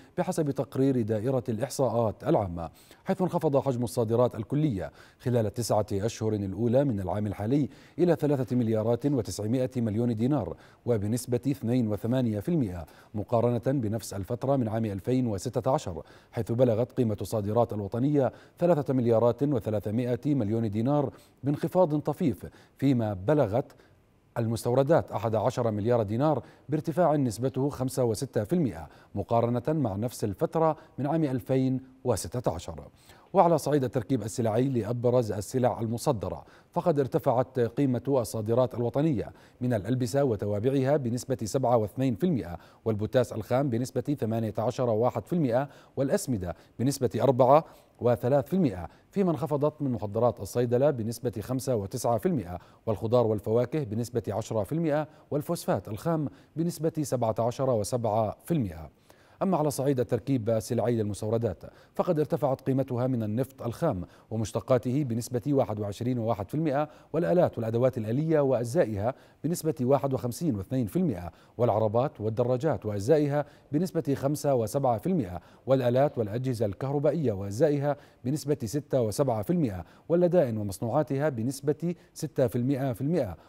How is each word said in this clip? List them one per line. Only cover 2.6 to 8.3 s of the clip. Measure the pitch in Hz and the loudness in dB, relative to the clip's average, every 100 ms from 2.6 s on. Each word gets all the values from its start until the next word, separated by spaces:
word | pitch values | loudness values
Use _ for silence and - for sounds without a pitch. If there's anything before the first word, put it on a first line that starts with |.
| 80 - - - | -10 -12 -20 -12
حيث | - 185 | -4 -2
انخفض | 180 175 156 139 | 0 0 2 2
حجم | 139 120 | 0 -2
الصادرات | 120 127 110 117 120 | -2 -2 0 2 2
الكلية | 110 107 147 147 95 73 - - - | 0 -4 0 0 -2 -6 -12 -20 -8
خلال | 127 120 104 | -2 0 0
التسعة | 120 117 107 104 | -2 0 0 0
أشهر | 98 110 - 110 | -2 -2 -2 -2
الأولى | 107 98 95 120 127 | -2 -4 -2 2 2
من | 147 98 | 2 0
العام | 92 101 107 | -2 -4 -4
الحالي | 92 107 143 127 - - - | -4 0 0 0 -6 -10 0
إلى | 175 156 | 2 2
ثلاثة | 147 | 2